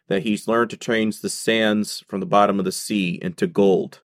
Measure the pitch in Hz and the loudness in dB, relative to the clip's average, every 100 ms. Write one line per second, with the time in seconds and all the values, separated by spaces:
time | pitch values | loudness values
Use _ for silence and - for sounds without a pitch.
0 | - 98 107 104 - 113 113 - - 113 | -4 -2 0 -2 0 0 0 -4 -2 0
1 | 110 - 98 - - 113 110 107 104 - | 0 -4 -8 -4 0 2 2 2 -2 -8
2 | - 98 92 101 101 101 92 - - 104 | -8 -8 0 4 4 2 -2 -4 -2 -2
3 | 90 87 92 - 92 82 98 87 - - | 0 -2 -6 -4 -2 2 4 4 0 -10